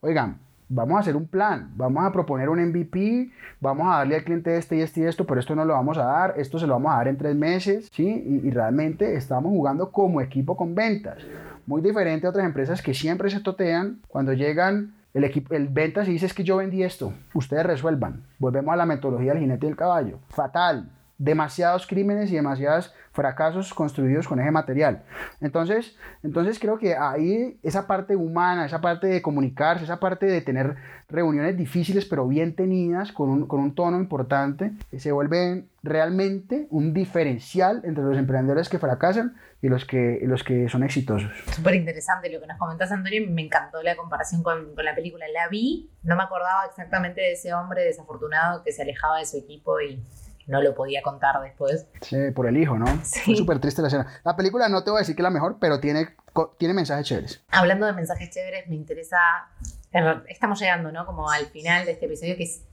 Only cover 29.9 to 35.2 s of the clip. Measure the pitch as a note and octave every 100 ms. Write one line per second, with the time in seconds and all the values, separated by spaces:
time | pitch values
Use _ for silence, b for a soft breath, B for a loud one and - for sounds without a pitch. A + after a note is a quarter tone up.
29.9 | F3 F#3+ F#3 G3 F3+ D#3+ C3 C3+ C3+ B
30.9 | B _ D3+ E3+ D3 D#3 F#3 D3 F3+ E3
31.9 | G3 F#3+ D3 B2+ C#3+ E3 D#3+ F#3 F#3 F3
32.9 | E3+ G#3 - C#3+ C3+ D3 C#3+ C#3 C#3 F3
33.9 | F3+ F#3+ C#3+ B2 C#3 C#3 C#3 G3+ G#3 -
34.9 | C3 D3 C#3+